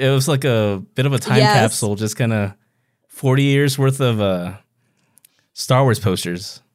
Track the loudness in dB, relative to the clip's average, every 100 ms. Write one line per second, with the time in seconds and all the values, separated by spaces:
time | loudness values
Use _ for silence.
0 | 2 2 2 0 2 2 0 -2 -6 -4
1 | -2 -2 0 2 2 2 2 -2 -4 -4
2 | -4 -2 -2 -2 -4 -8 _ _ _ _
3 | _ -4 0 2 2 2 2 2 0 0
4 | 0 0 0 -2 -6 -12 _ _ _ _
5 | _ _ _ _ _ -10 0 2 4 2
6 | 0 -2 -4 -8 -10 -18 _